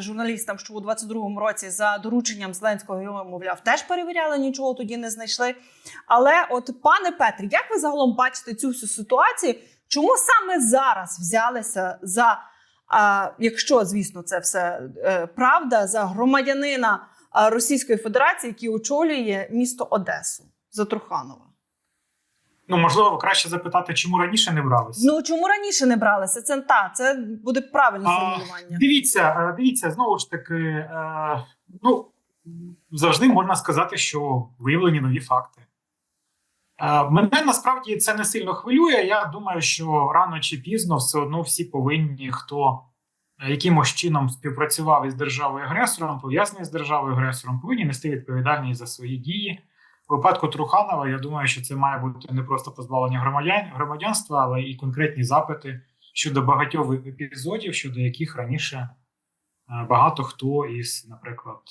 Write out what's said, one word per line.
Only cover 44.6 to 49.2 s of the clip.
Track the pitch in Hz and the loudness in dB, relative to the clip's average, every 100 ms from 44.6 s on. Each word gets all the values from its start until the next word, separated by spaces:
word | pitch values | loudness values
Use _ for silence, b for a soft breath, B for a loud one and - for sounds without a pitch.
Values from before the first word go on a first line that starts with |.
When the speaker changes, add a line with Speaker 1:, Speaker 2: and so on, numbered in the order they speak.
| 151 - 156 147 135 | -2 0 4 4 2
Speaker 2:
із | |
державою-агресором, | 127 139 131 143 135 135 175 240 - 160 139 | -4 -4 -2 -2 -4 -4 0 0 0 -4 -6
пов'язаний | 135 156 202 196 | -2 0 0 -2
з | 165 | -8
державою-агресором, | 156 143 147 135 127 131 127 123 123 | -6 -2 -2 0 0 0 -2 -6 -6
повинні | 190 247 | -4 -2
нести | 156 135 156 | -2 -4 -4
відповідальність | 131 127 127 135 151 127 120 | -6 -4 -2 0 0 -2 -6
за | 117 | -8
свої | - 123 | -12 -10
дії. | 131 | -8